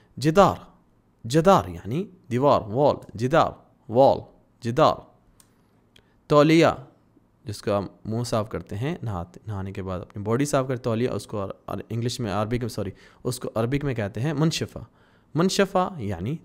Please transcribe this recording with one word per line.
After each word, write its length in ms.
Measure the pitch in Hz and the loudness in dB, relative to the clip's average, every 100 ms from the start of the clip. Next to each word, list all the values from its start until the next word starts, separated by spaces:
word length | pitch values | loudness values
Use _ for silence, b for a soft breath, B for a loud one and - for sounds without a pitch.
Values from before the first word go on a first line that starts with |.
| b - | b -4
जिदार, 540 | 147 175 175 85 - _ _ _ _ _ 113 | 2 6 6 4 -8 _ _ _ _ _ -2
जिदार 440 | 151 180 180 92 | 2 6 4 2
यानी 400 | 85 95 147 208 - - | -8 -6 -6 -6 -12 -6
दीवार, 320 | 117 139 110 | 2 4 4
वॉल, 360 | 101 117 143 - - 95 | 2 2 2 2 -6 -6
जिदार, 560 | 127 156 113 - _ _ - | 0 2 2 -2 _ _ 0
वॉल, 340 | 113 135 95 - _ _ _ | 4 6 4 -2 _ _ _
जिदार। 560 | 117 127 135 - - _ _ _ _ _ _ _ _ b b b - | -4 2 2 2 -6 _ _ _ _ _ _ _ _ b b b 2
तौलिया, 580 | 147 151 165 139 - - _ _ _ _ _ - | 4 6 6 4 2 -8 _ _ _ _ _ -14
जिसको 280 | 104 113 | -8 -2
हम 260 | 101 - - 101 | -2 -2 -10 -8
मुंह 160 | 113 | -6
साफ़ 240 | 120 113 107 | -2 -4 -4
करते 280 | 85 - 104 | -8 -10 -8
हैं, 240 | 135 180 | -6 -6
नहाते, 360 | 120 90 87 - 110 | -6 -6 -8 -12 -10
नहाने 240 | 101 95 | -8 -8
के 100 | 95 | -8
बाद 200 | 92 90 | -8 -8
अपनी 220 | - 104 | -10 -8
बॉडी 220 | 101 117 147 | -2 -2 0
साफ़ 220 | 139 131 | 0 -2
करते, 140 | 120 | -4
तौलिया 300 | 123 113 123 | -2 -2 -2
उसको 260 | - - 107 | -4 -8 -8
अर-, 160 | 98 - - | -8 -10 -10
अर-, 140 | 98 - | -10 -8
इंग्लिश 280 | 113 120 120 | -6 -4 -4
में, 120 | 113 | -4
अरबिक 300 | 98 107 120 | -2 -2 -4
में, 80 | 117 | -4
सॉरी, 240 | - 95 b b b - | -6 -8 b b b -8
उसको 220 | 127 - | -8 -6
अरबिक 360 | 110 117 139 143 | -4 -2 -2 -4
में 100 | 117 | -4
कहते 260 | 98 - | -4 -4
हैं 120 | 151 | -4
मुनशफा, 540 | 143 160 - 117 - - b b b b 156 | 0 0 0 -6 -10 -18 b b b b 0
मुनशफा 640 | 185 - 190 185 180 175 | 0 2 0 0 -2 -4
यानी 400 | 101 87 101 160 | -6 -6 -6 -8